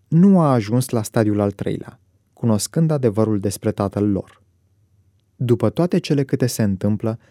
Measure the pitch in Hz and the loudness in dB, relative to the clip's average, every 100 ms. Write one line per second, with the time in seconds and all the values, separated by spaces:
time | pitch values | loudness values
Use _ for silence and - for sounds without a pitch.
0 | - 160 196 185 151 123 104 123 - 117 | 0 4 6 6 4 2 2 -2 0 -4
1 | 107 117 107 104 101 - 101 101 - - | -2 0 2 2 0 -2 -6 -6 -10 -20
2 | _ _ _ - 117 107 - 160 160 147 | _ _ _ -4 0 0 -2 -2 0 2
3 | 123 104 110 104 101 - 110 - 98 101 | 0 2 0 0 -2 -4 -4 -2 -2 0
4 | 104 95 - _ _ _ _ _ _ _ | 0 -2 -6 _ _ _ _ _ _ _
5 | _ _ _ - 123 117 107 - 170 180 | _ _ _ -6 -2 0 0 0 -2 -2
6 | - 143 131 135 127 - 104 95 104 107 | -2 -2 -2 -2 -2 -2 -2 -2 -2 -2
7 | 113 110 _ | -4 -8 _